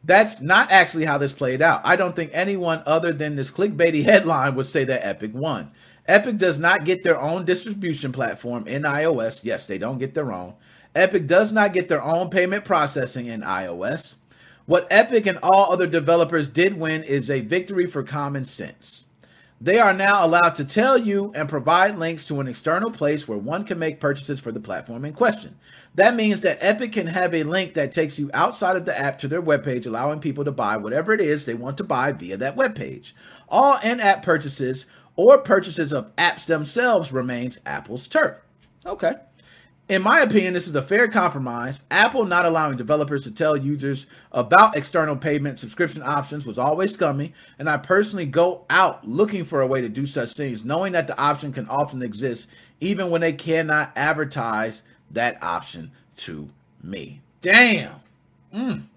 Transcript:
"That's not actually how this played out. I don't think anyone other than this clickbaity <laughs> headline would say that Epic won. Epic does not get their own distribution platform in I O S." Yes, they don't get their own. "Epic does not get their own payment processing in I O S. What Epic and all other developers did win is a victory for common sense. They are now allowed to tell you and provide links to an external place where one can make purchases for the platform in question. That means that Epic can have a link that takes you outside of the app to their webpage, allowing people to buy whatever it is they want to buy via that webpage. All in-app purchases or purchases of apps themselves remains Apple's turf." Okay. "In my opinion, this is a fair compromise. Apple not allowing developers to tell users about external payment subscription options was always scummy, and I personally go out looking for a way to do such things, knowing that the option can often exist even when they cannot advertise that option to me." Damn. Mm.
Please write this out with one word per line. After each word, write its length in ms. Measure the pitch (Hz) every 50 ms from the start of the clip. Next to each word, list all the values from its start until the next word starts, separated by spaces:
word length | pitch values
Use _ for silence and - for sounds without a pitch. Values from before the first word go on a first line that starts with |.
| -
"That's 380 | 156 180 202 220 214 - -
not 300 | 135 156 185 214 247 -
actually 340 | 190 190 175 - - 165 156
how 120 | 156 143 143
this 120 | 143 139
played 300 | 139 - 143 127 127 131
out. 200 | 156 165 147 - -
I 100 | 135 180
don't 200 | 185 190 180 170
think 160 | 180 165 143 -
anyone 480 | 160 185 196 202 190 180 165 165 160 -
other 280 | 143 156 165 165 170 160
than 240 | 139 151 151 147
this 140 | 139 131 -
clickbaity 520 | - - 190 214 180 143 170 170 160 151 143
<laughs> 80 | -
headline 440 | 220 196 - 165 160 139 131 139 135
would 100 | 127 131
say 180 | 135 - 156 135
that 220 | 131 131 120 -
Epic 260 | 101 98 - 104 110 107
won. 380 | 127 143 160 135 101 78 - _ _ _ - _ _ _
Epic 320 | - 180 208 208 254 220 208
does 180 | 190 180 151
not 260 | 143 165 170 190 202 147
get 200 | 165 185 - -
their 180 | 175 160 131
own 240 | 131 151 165 190 175
distribution 640 | 165 180 180 - 226 202 202 190 170 151 - - 135
platform 560 | 123 135 127 113 87 - - 120 120 120 104
in 180 | - 123 139 151
I 200 | 147 143 147 156
O 140 | 165 151 120
S." 260 | 113 113 110 - -
Yes, 220 | 117 104 - -
they 100 | - 98
don't 220 | 92 95 117 135 135
get 160 | 131 135 139
their 180 | 160 147 127 98
own. 220 | 90 90 90 107 _ _ _ _ _ _ _ _
"Epic 320 | 156 185 190 196 190 151
does 240 | 139 170 185 214 208
not 220 | 214 220 208 202 180
get 140 | 185 180 -
their 120 | 170 143
own 280 | 120 147 165 175 185 165
payment 360 | 180 190 180 180 196 202 202
processing 600 | - 190 160 147 143 139 151 127 127 - 131 120
in 160 | 120 113 107 -
I 240 | 87 95 92 95
O 160 | 90 87 87 92
S. 340 | 113 147 160 - - - _ _ _ - _ - - - _ _
What 220 | - 160 175 175 -
Epic 380 | 185 208 226 - 254 226 214
and 100 | 196 180 - -
all 280 | 175 190 196 196 170
other 160 | 180 180 180
developers 600 | 165 151 165 147 147 170 170 165 151 170 160 147 139
did 280 | 113 160 180 196 202
win 260 | 160 160 156 156 160 156
is 260 | - 139 143 120 127
a 120 | 143 127
victory 440 | 110 107 160 185 180 185 202 180 175
for 160 | 175 - 147
common 440 | 127 - 131 147 143 143 139 139 127
sense. 600 | - - - 92 - - _ - - - - - _ _ _ _ _ _ _ _ _ _ _
They 160 | 113 160 190
are 160 | 233 226 202 185
now 320 | 190 196 196 202 202 175
allowed 300 | 165 165 175 175 170 -
to 100 | - 143
tell 320 | 139 - 208 233 262 269
you 340 | 240 233 214 202 202 202 208 -
and 120 | 147 156
provide 520 | 139 156 143 120 151 165 175 190 208 214 180
links 260 | 165 165 165 151 -
to 140 | - 156 139
an 80 | 135
external 420 | 131 120 - - 156 160 185 214 233
place 380 | 220 - 151 147 151 147 147
where 100 | - 110
one 260 | 104 98 127 160 190 208
can 140 | - 190
make 220 | 170 160 160 151 -
purchases 400 | - 143 143 139 - - 143 135
for 120 | - 117
the 80 | 113 117
platform 460 | 107 - 95 82 - - 117 120 139
in 80 | 151 147
question. 420 | - 240 233 214 - - - - _ _ - - - - _ _
That 220 | 165 190 226 240
means 260 | 233 220 214 202 175
that 160 | - 180 147 -
Epic 320 | - 196 214 214 254 220 214
can 140 | 214 175
have 280 | 165 170 185 180 175 165
a 80 | 165 151
link 320 | 147 170 190 185 170 -
that 160 | 160 143 135
takes 260 | - 170 160 147 143
you 140 | - 147 143 -
outside 420 | 131 170 233 247 - 208 180 185
of 100 | 185 165
the 140 | 175 - 104
app 200 | 139 139 - -
to 80 | -
their 140 | 135 151 180
webpage, 440 | 170 156 147 139 - 143 127 123 117
allowing 340 | 127 110 113 131 147 151 156
people 240 | 147 160 131 139 143
to 60 | 143
buy 260 | 139 - 117 101 107
whatever 360 | 110 104 107 117 147 170 208 220
it 80 | 214
is 240 | 185 151 151 147 143
they 80 | - 117
want 240 | 117 120 135 139
to 60 | - 101
buy 280 | - - 123 131 143
via 260 | 139 80 87 87 95
that 200 | 98 123 139 -
webpage. 560 | 240 262 240 214 - - 67 65 - - - _ _ - - - - _ _
All 280 | - 208 262 277 277 269 -
in-app 400 | 220 240 247 220 196 196 - -
purchases 640 | 185 165 156 143 143 135 - 135 127 131 131 - _ _ - _ _ _
or 200 | - 180 240 277
purchases 560 | 269 269 - 190 196 190 196 156 175 160 139 151
of 220 | 131 110 - _
apps 300 | - 170 175 - - -
themselves 640 | - 165 156 151 143 - 233 247 247 226 185 156 139
remains 480 | 131 131 123 123 123 120 123 127 - - _
Apple's 420 | - 69 71 - - 110 131 -
turf." 300 | - - 311 302 - - - _ _ _ _ _ _ _ _ _
Okay. 300 | 359 403 - - 165 277 - - _ _ _ _ _ - - _ _ _ _ _ -
"In 120 | 196 190
my 200 | 190 214 269 320
opinion, 320 | 285 220 208 208 - 185 180
this 160 | 180 180 180
is 60 | 147
a 60 | 147
fair 280 | 135 - 196 214 247 226
compromise. 720 | 214 214 180 170 - 139 131 123 120 120 120 131 135 - _ _
Apple 320 | 147 185 214 254 254 269 226
not 220 | 185 175 175 175
allowing 320 | 170 165 160 156 147 135
developers 480 | 120 120 107 151 151 147 143 147 135 139
to 60 | 120
tell 260 | 107 - 165 156 151
users 500 | 143 131 139 147 143 131 139 139 135 - _ - - _ _
about 460 | - 123 120 - 170 190 214 214 -
external 400 | 156 139 - - 170 156 151 147
payment 420 | 135 143 160 147 147 139 147 127 -
subscription 420 | - 113 - - 175 156 - 156
options 440 | 131 131 147 143 139 - 147 151 139
was 120 | 120 104
always 360 | 120 123 147 156 170 190 196 -
scummy, 400 | - 185 151 139 139 147 170 - - - - _ _
and 100 | 139 160
I 60 | 151
personally 500 | 139 139 - 185 196 214 208 208 190 170
go 380 | 139 127 165 170 180 180 - - _
out 360 | 160 180 190 156 - - -
looking 380 | 110 120 156 214 214 208 190 165
for 160 | 139 165 143
a 80 | 135
way 140 | 127 135 131
to 80 | 127 110
do 160 | 107 131 139
such 260 | 139 - 143 123 117
things, 320 | - - 147 135 120 107 110
knowing 300 | 120 147 165 190 196 180
that 140 | 170 156
the 120 | - - -
option 320 | 135 147 147 139 151 143
can 160 | 135 135 117
often 340 | 107 117 139 147 143 143 127
exist 460 | 127 117 104 104 131 131 120 117 - _ - - - _ _ _
even 300 | 151 185 202 185 190 175
when 100 | 170 165
they 140 | 165 165 147
cannot 580 | 139 - 165 160 165 160 156 151 151 147 - -
advertise 840 | 117 139 151 160 151 151 139 - 143 117 117 110 107 110 113 110 - _ _ _ _ _ _
that 260 | - 113 117 120 - - -
option 480 | 87 85 85 - - - 85 80 71 _ _ _ _ _
to 340 | - - - 82 76 73 69 69 _ _ _ _ _
me." 380 | - 87 98 92 73 - 143 - _ _ _ _
Damn. 540 | - 180 202 233 247 240 214 165 139 - - - _ _ _ _ _ _ _ _ _ _ -
Mm. 280 | 208 254 262 175 143 139 _ _